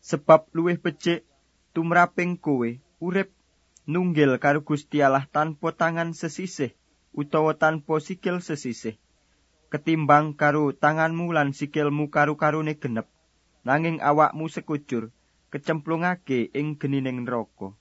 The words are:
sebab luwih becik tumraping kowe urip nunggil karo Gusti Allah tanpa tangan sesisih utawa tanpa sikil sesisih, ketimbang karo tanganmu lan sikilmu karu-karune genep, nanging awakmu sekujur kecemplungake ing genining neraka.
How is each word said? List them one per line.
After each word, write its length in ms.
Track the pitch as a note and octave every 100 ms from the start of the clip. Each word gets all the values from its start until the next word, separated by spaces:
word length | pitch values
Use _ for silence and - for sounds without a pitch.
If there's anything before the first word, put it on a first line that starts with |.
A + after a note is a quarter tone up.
sebab 460 | - D#3+ - D#3+ -
luwih 300 | E3 E3+ F3
becik 420 | F3+ D3+ F3 E3+ _ _ _ _ _
tumraping 640 | - E3 E3 F3 - F3 F3
kowe 340 | - C3+ A#2 A#2+ _ _
urip 300 | E3 F#3 F#3+ _ _ _ _ _ -
nunggil 500 | D#3+ F3+ D#3 C#3+ B2+
karo 240 | C#3+ D3
Gusti 400 | D3 D3 - D3+
Allah 240 | C#3 C3+ C3+
tanpa 400 | D3 D#3 D3+ E3
tangan 400 | D#3+ E3 E3 E3
sesisih 640 | E3 E3 - F#3 - B2+ _ _ _ _
utawa 440 | - C#3+ D#3+ D#3 D3+
tanpa 440 | D#3 D#3+ C#3+ D#3
sikil 400 | D3+ F3+ F#3+ F3+
sesisih, 560 | F3 D3+ B2+ A2+ A#2 G#2+ _ _ _ _ _ _ _
ketimbang 640 | D3+ D3 D#3+ D3 D3+ D3+ D3
karo 360 | D3+ D3 D3
tanganmu 640 | C3+ D3 D#3 D#3+ E3 F3 D#3+
lan 160 | C#3+
sikilmu 560 | C#3 D3 D3+ D3 D3 D3
karu-karune 720 | D3 D3 D3+ D#3 D3+ D#3 D3+
genep, 280 | C3+ A2+ - _ _ _ _ _ A#2+
nanging 320 | C#3 E3 E3
awakmu 480 | C#3+ D3+ D3+ D3+ D#3+
sekujur 640 | - - D3 C#3+ B2 A2 _ _ _ _
kecemplungake 1000 | C#3+ C#3+ D#3+ D3 E3 F3 F3+ - C3 A2+
ing 280 | - D3 D3
genining 440 | C#3+ C#3 C3 B2+
neraka. 520 | B2 B2 G#2+ _ G2 G#2+